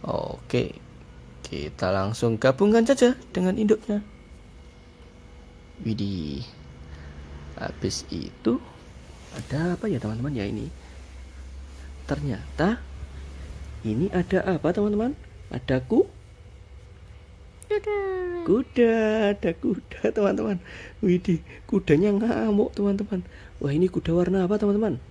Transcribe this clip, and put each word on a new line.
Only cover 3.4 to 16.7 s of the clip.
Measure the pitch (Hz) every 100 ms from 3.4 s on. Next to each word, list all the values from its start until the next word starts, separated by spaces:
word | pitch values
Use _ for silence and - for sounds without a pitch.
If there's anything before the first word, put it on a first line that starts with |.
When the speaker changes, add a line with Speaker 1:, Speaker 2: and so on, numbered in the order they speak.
| 185 196
Speaker 1:
induknya. | 214 214 - 208 - - - - - - - - - - - - - - - - - -
Widih. | 120 110 101 92 76 69 - - - - - - - - - - - -
Habis | - - - - -
itu, | 85 - - 214 247 - - - - - - -
ada | - - 143 170 175
apa | 220
ya, | 139
teman-teman, | 107 113 135 131
ya, |
ini? | 101 110 117 - - - - - - - - - - - - -
Ternyata | - 143 143 104 - - 175 233 - - - - - - - - - -
ini | 110 110 185
ada | 185 170 190 - 175
apa, | 156
teman-teman? | 180 208 208 233 302 - - -
Ada | 127 - 131
ku-, | 127 240 403 - - - - - -